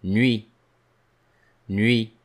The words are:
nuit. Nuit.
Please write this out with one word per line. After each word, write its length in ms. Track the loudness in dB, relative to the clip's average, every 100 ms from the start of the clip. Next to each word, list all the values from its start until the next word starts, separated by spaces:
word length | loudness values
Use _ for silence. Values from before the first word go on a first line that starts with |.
nuit. 460 | -2 0 2 0 -6 _ _ _ _ _ _ _ _ _ _ _ -8
Nuit. 440 | 0 2 2 -2 _